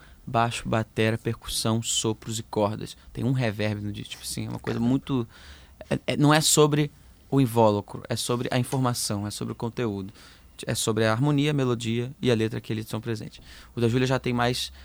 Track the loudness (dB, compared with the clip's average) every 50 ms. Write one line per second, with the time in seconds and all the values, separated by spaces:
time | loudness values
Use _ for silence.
0 | -12 -20 -20 -18 -10 -2 0 0 2 0 -2 -4 -4 -2 -2 -2 -2 -2 _ 0
1 | 2 2 0 0 -2 -6 -6 -6 -8 -6 -6 -2 0 0 0 0 0 -2 -2 0
2 | 0 -2 -2 -4 -6 -8 -8 -8 -8 -4 0 0 0 0 0 -4 -10 -12 -14 -18
3 | -20 -12 -8 -4 -2 0 0 0 0 -2 -2 -2 -2 -2 -2 -4 -4 -6 -8 -8
4 | -10 -12 -14 -12 -10 -8 -6 -6 -6 -6 -8 -6 -6 -4 -2 0 2 2 2 0
5 | 0 -2 -2 -2 -2 -4 -10 -18 -20 -20 -20 -20 -20 -20 -20 -20 -6 -4 -4 -2
6 | -2 -2 2 4 6 6 6 6 4 4 6 6 6 6 6 2 0 0 -4 -12
7 | -20 -20 -20 -20 -6 0 2 4 4 4 4 6 6 6 4 2 -2 -6 -10 -12
8 | -8 -6 -6 -4 -2 -2 -2 -2 -2 0 0 0 0 0 0 0 0 0 0 -2
9 | -2 -4 -2 -4 -4 -6 -6 -6 -6 -6 -6 -6 -6 -6 -4 -4 -4 -2 -4 -4
10 | -8 -10 -14 -18 -20 -20 -20 -20 -20 -20 -18 -10 -6 -4 -4 0 0 0 2 2
11 | 2 2 4 2 2 2 4 4 2 2 2 2 2 0 0 0 -2 -2 -2 -2
12 | -4 -6 -6 -2 2 2 4 4 2 0 -2 -6 -6 -6 -6 -6 -6 -6 -8 -8
13 | -6 -6 -6 -6 -8 -12 -14 -18 -20 -20 -20 -20 -20 -12 -2 0 2 2 4 2
14 | 2 2 0 0 0 0 0 2 2 0 0 -2 -6 -8 -10 -16